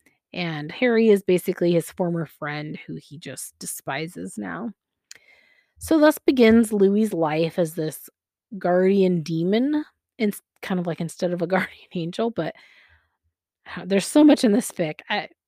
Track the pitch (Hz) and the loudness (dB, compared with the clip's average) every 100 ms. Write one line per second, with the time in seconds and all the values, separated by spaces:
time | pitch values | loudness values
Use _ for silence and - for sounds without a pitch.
0 | _ _ _ 180 175 151 151 - 247 226 | _ _ _ -10 -8 -8 -10 -2 2 4
1 | 226 202 - 180 - 175 175 170 - - | 6 4 4 0 0 0 2 2 -2 -4
2 | 175 170 151 - 147 151 151 156 - 160 | -4 -2 -6 -10 -10 -8 -10 -12 -14 -16
3 | - 151 151 - - _ 180 - - 139 | -14 -18 -16 -14 -16 _ -14 -12 -10 -8
4 | 165 180 185 - 196 170 233 - _ _ | -8 -12 -14 -12 -12 -10 -12 -14 _ _
5 | _ - _ _ _ _ _ _ - 311 | _ -20 _ _ _ _ _ _ 0 4
6 | 302 - - 262 220 226 220 208 196 202 | 4 2 0 4 6 6 4 2 2 2
7 | 220 175 156 156 165 185 160 170 156 - | 0 0 -2 0 -2 -2 -4 -4 -8 -8
8 | - _ _ _ _ 190 175 180 185 196 | -20 _ _ _ _ -6 0 2 4 4
9 | 185 175 156 165 175 214 269 302 302 _ | 2 0 -2 -2 0 0 0 -2 -6 _
10 | _ - 208 - _ _ - 185 175 156 | _ -4 -4 -4 _ _ -6 -4 -4 -6
11 | 165 - 180 175 170 185 190 - - 180 | -8 -4 -4 -4 -2 -2 -2 -12 -12 -8
12 | 165 208 226 226 156 - - _ _ _ | -8 -6 -6 -4 -8 -8 -20 _ _ _
13 | _ _ _ _ _ _ - 180 175 196 | _ _ _ _ _ _ -16 -14 -2 -2
14 | - 302 302 311 233 208 - - 156 - | 2 6 8 8 4 2 0 -4 -6 -6
15 | - 208 - _ | -6 -6 -6 _